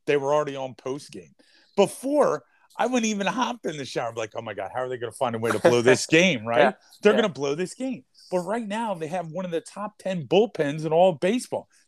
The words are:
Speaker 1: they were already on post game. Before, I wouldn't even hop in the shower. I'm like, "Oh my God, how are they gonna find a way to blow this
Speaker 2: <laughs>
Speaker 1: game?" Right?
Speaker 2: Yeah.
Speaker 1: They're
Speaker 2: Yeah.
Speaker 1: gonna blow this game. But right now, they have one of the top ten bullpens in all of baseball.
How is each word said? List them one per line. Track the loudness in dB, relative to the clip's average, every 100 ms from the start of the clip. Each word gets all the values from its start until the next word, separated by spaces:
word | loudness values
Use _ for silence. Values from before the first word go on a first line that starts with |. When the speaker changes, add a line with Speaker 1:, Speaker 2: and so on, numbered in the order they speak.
| -2
Speaker 1:
they | 0
were | 2
already | 0 0 -6
on | -10
post | -10 -8 -8 -10
game. | -18 -20 _ _ _ _ 0
Before, | 0 0 -2 2 2 0 -6 _ _ -4
I | 0
wouldn't | 0 0
even | -2 -2
hop | -2 -4 -4
in | -8 -8
the |
shower. | -6 -6 -6
I'm |
like, | -6 -8 -8
"Oh |
my | -8
God, | -8 -8
how | -6
are | -6
they | -6
gonna | -8
find | -4 -2
a | 0
way | -2
to | 2
blow | 4 6
this | 6 4 4
Speaker 2:
<laughs> | 4
Speaker 1:
game?" | 4 0 0
Right? | 4
Speaker 2:
Yeah. | 4 2 _ 2
Speaker 1:
They're | 4
Speaker 2:
Yeah. | 4
Speaker 1:
gonna | 2
blow | 0 -2
this | -2 -4
game. | -6 -6 -8 -12 _ -6
But | -4
right | -2 -4 -4
now, | -4 -4
they | -6 -6
have | -6 -6
one | -8
of | -6
the | -6
top | -8 -12 -12 -10
ten | -6 -6 2
bullpens | 4 4 0 -4 -2 0
in |
all | 4 4
of | 4
baseball. | 0 0 -2 -8 -8 _